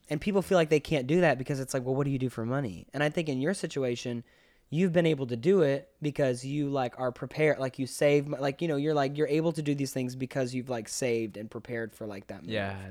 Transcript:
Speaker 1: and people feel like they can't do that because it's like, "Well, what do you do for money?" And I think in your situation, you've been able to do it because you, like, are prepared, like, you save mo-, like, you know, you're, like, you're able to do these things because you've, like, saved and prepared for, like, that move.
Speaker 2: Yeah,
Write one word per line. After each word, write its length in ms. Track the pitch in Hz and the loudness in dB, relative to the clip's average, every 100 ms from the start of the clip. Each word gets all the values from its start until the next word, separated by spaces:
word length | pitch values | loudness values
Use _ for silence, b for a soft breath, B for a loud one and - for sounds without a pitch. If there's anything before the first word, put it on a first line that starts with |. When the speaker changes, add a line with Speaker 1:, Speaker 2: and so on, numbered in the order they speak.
| - | -6
Speaker 1:
and 100 | 151 | -4
people 220 | 214 196 | 0 0
feel 140 | - 185 | 4 4
like 100 | 156 | 6
they 100 | 151 | 4
can't 260 | - 151 123 | 2 0 2
do 140 | 175 | 4
that 160 | 165 131 | 4 4
because 220 | 131 139 | 0 -4
it's 120 | 131 | -2
like, 100 | 135 | -4
"Well, 100 | 123 | 0
what 100 | 135 | 0
do 60 | 139 | 0
you 80 | 135 | 0
do 100 | 127 | -2
for 160 | - | -2
money?" 420 | 113 139 120 85 - | -2 -2 -2 -8 -8
And 100 | 139 | -2
I 60 | 147 | 0
think 200 | 175 156 | 0 -2
in 120 | 131 | 0
your 140 | 147 | -2
situation, 680 | 196 165 143 127 120 127 120 - b b b b | -2 -4 -2 -2 -2 -4 -8 -10 b b b b
you've 220 | 151 190 | 0 2
been 140 | 170 165 | 4 4
able 200 | 143 127 | 2 0
to 80 | 120 | 0
do 260 | 151 196 | 4 6
it 260 | 143 139 - - | 4 2 -4 -6
because 420 | 151 139 135 123 | -4 2 0 0
you, 240 | 135 147 143 | -2 -2 -2
like, 300 | 139 123 - | 0 -2 -2
are 120 | 127 | -4
prepared, 480 | - 131 151 156 135 | -4 -6 2 2 2
like, 200 | 131 - | -2 -4
you 80 | 127 | -4
save 400 | - 147 147 143 | 2 4 4 2
mo-, 100 | 131 | -2
like, 200 | 139 135 | -2 -2
you 80 | 170 | 0
know, 80 | 139 | 0
you're, 160 | 151 | 2
like, 220 | 151 139 143 | 2 2 0
you're 120 | 151 | 2
able 240 | 151 165 | 2 2
to 100 | 156 | 0
do 120 | 147 | 0
these 180 | 139 131 | 0 -2
things 220 | 135 127 | -2 -4
because 400 | 131 127 139 123 | -4 -4 -2 -2
you've, 140 | 127 127 | -4 -4
like, 200 | 117 110 | -6 -6
saved 480 | - 127 117 110 101 | -2 0 0 -2 -6
and 140 | 110 | -10
prepared 420 | 117 - 117 113 | -12 -8 -6 -8
for, 120 | - 110 | -10 -10
like, 200 | 98 - | -10 -12
that 160 | 98 | -12
move. 80 | - | -6
Speaker 2:
Yeah, 260 | 110 98 98 95 | -4 -4 -6 -10